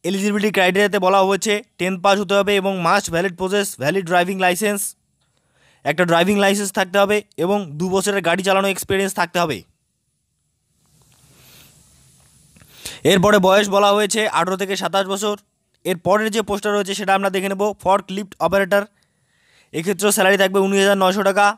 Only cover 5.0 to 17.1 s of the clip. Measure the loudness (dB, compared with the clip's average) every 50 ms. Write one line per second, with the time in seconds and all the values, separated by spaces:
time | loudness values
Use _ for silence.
5 | _ _ _ _ _ _ _ _ _ _ _ _ _ _ _ _ _ -4 0 0
6 | 0 2 2 2 2 2 2 2 2 2 0 0 -4 -4 -2 -4 -4 0 2 0
7 | 2 2 0 -2 -4 _ _ -6 -2 -2 -2 -2 -4 -8 -6 -6 -4 -2 -2 0
8 | 0 0 -4 -2 0 0 -2 0 0 0 2 2 2 0 -4 -4 -4 -4 -2 -2
9 | -2 -2 -2 -4 -4 -2 0 -2 -2 -2 -4 -8 -10 _ _ _ _ _ _ _
10 | _ _ _ _ _ _ _ _ _ _ _ _ _ _ _ _ _ _ _ _
11 | _ _ _ _ _ _ _ _ -20 -20 -20 -20 -20 _ _ _ _ _ _ _
12 | _ _ _ _ _ _ _ _ _ _ _ -20 -20 _ _ -16 -16 -16 -16 -2
13 | 0 2 4 4 4 4 4 4 4 4 4 4 2 2 0 2 4 4 2 2
14 | 0 0 -2 -2 -2 -2 0 -2 -2 -2 -2 -4 -4 -6 -6 -6 -4 -2 -2 -2
15 | -2 -2 -6 -4 -4 -6 -6 -6 _ _ _ _ _ _ _ _ _ -6 -6 -4
16 | _ 0 2 2 2 -2 -2 -4 -4 -4 -6 -4 -2 -2 -2 -2 -2 -4 -6 -6
17 | 0 0